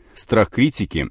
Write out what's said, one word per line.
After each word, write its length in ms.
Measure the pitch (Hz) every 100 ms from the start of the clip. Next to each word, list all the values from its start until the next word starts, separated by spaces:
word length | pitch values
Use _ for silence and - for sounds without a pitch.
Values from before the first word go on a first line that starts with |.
| _
Страх 360 | - - 113 101
критики, 580 | - 147 - 101 80 65